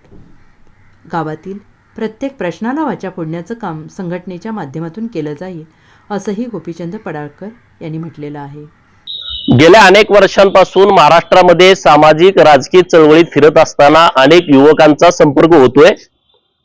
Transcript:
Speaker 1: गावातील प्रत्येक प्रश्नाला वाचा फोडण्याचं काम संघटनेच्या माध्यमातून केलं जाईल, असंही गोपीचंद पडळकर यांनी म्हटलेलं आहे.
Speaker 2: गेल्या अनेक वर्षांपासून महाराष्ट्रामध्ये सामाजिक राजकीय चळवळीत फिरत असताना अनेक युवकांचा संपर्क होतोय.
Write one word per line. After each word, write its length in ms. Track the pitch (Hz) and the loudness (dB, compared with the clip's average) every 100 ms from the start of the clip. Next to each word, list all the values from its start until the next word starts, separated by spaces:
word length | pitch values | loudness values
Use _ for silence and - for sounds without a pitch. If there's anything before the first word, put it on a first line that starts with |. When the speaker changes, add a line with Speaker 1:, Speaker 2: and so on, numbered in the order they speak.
| _ - - _ _ _ _ _ _ _ _ | _ -20 -20 _ _ _ _ _ _ _ _
Speaker 1:
गावातील 460 | 170 156 156 185 196 _ _ _ - | -12 -10 -12 -16 -20 _ _ _ -12
प्रत्येक 420 | 220 214 277 269 | -12 -10 -14 -10
प्रश्नाला 460 | 185 165 226 285 | -12 -10 -10 -8
वाचा 260 | 302 175 190 | -8 -10 -12
फोडण्याचं 440 | 180 160 170 170 | -14 -12 -12 -14
काम 340 | 233 190 156 156 | -14 -14 -14 -18
संघटनेच्या 640 | - 175 180 185 175 220 | -16 -12 -12 -14 -16 -14
माध्यमातून 560 | 214 143 147 165 165 226 | -14 -14 -14 -14 -14 -14
केलं 260 | 175 151 147 | -12 -12 -12
जाईल, 240 | 185 170 156 _ _ _ - | -16 -18 -20 _ _ _ -14
असंही 360 | 202 202 196 247 | -12 -10 -10 -12
गोपीचंद 500 | 202 - 165 170 214 | -14 -16 -14 -14 -14
पडळकर 520 | 196 151 147 143 196 233 _ _ | -14 -14 -14 -18 -20 -20 _ _
यांनी 160 | 165 160 | -16 -14
म्हटलेलं 420 | 165 147 147 147 | -16 -16 -18 -16
आहे. 220 | 143 147 147 _ _ _ - - - - - 117 | -20 -20 -20 _ _ _ -20 -18 -16 -10 -2 2
Speaker 2:
गेल्या 260 | 160 214 | 4 6
अनेक 280 | 196 202 208 | 4 2 2
वर्षांपासून 800 | 202 196 - 196 190 175 190 196 | 2 2 0 2 2 0 0 2
महाराष्ट्रामध्ये 840 | 190 147 165 - 185 180 170 185 190 | 2 2 2 2 2 2 4 2 2
सामाजिक 640 | 180 147 151 156 185 190 | 2 4 4 4 2 4
राजकीय 440 | 151 143 123 185 | 4 2 2 0
चळवळीत 440 | 175 170 151 156 170 | 2 2 4 4 0
फिरत 260 | 151 147 156 | 0 2 2
असताना 520 | 156 - 143 156 170 131 | 0 2 2 4 2 2
अनेक 280 | 135 170 165 | 2 2 2
युवकांचा 640 | 135 147 151 156 147 170 | 2 4 4 2 2 0
संपर्क 420 | - 160 147 160 | 2 0 0 2
होतोय. 360 | 165 127 139 170 208 _ _ _ _ _ _ | 4 4 4 2 0 _ _ _ _ _ _